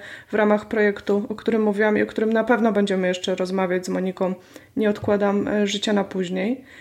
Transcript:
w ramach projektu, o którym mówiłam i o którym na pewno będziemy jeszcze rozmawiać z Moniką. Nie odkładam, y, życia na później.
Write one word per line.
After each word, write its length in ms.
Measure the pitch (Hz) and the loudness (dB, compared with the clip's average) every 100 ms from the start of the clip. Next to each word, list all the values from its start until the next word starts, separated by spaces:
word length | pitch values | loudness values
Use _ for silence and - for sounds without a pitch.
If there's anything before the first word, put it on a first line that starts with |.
| - - - | -6 -18 -4
w 60 | |
ramach 320 | 214 208 208 208 | 2 4 2 0
projektu, 600 | 220 208 202 - 202 202 | 2 2 0 0 0 0
o 60 | 214 | -4
którym 280 | - 220 | 0 2
mówiłam 340 | 214 196 214 208 | 2 2 2 2
i 40 | |
o 40 | 214 | 0
którym 280 | - 220 | 0 0
na 100 | 226 | 2
pewno 280 | 220 233 226 | 2 2 4
będziemy 360 | 208 202 190 185 | 2 2 2 0
jeszcze 280 | 185 - 185 | -2 -2 -2
rozmawiać 500 | 180 190 185 185 185 | -2 -2 0 -2 -2
z 40 | |
Moniką. 440 | 185 185 185 190 190 - - - - | -4 -4 -2 -4 -4 -12 -20 -10 -2
Nie 120 | 208 | 0
odkładam, 580 | 208 - 208 202 202 202 | 0 0 0 2 0 0
y, 200 | 208 202 | 0 0
życia 260 | 202 220 | -2 0
na 100 | 208 | 0
później. 600 | 190 190 175 185 202 262 - - | 0 -4 -4 -2 -2 -4 -8 -20